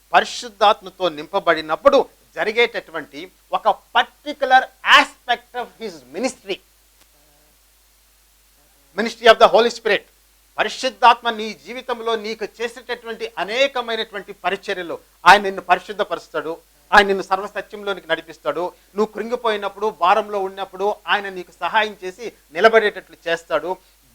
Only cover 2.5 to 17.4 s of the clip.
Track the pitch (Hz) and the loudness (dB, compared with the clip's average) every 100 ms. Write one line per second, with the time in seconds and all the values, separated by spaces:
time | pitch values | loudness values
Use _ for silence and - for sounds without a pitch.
2.5 | 220 233 202 170 160 139 139 180 _ _ | 0 0 -2 -10 -12 -12 -16 -18 _ _
3.5 | 180 214 185 _ 226 254 _ 294 - 269 | -2 -2 -2 _ -2 -2 _ -12 -6 2
4.5 | 262 - _ 185 262 - - - 233 _ | 2 2 _ 6 6 6 -4 -4 -4 _
5.5 | 247 226 - 220 160 123 156 247 - 196 | -12 -12 -12 -12 -12 -14 -6 -6 -6 -10
6.5 | 185 _ _ _ _ _ _ _ _ _ | -12 _ _ _ _ _ _ _ _ _
7.5 | _ _ _ _ _ _ _ _ _ _ | _ _ _ _ _ _ _ _ _ _
8.5 | _ _ _ _ 175 226 - 226 220 214 | _ _ _ _ -6 -6 4 4 8 6
9.5 | 196 233 - 220 185 - _ _ _ _ | 6 2 0 -2 -2 -4 _ _ _ _
10.5 | - 208 - 254 - 233 247 233 220 220 | -6 -6 -4 -8 4 4 4 -2 -6 -8
11.5 | - - 247 - 240 226 226 208 220 196 | -12 -16 -12 -10 -6 -4 -6 -6 -10 -12
12.5 | - 226 254 240 233 233 220 220 - 180 | -10 -10 -10 -12 -10 -10 -10 -10 -8 -6
13.5 | 233 277 254 233 220 220 202 190 196 180 | -2 -2 -2 -6 -6 -8 -12 -14 -8 -6
14.5 | 196 - 185 175 127 _ _ 170 202 196 | -4 -6 -8 -8 -12 _ _ 6 6 4
15.5 | 190 - 185 - 202 196 - - 160 147 | -6 0 -2 -2 -8 -6 -8 -8 -8 -8
16.5 | 165 _ _ _ 208 202 196 180 190 | -10 _ _ _ 4 4 0 -2 -6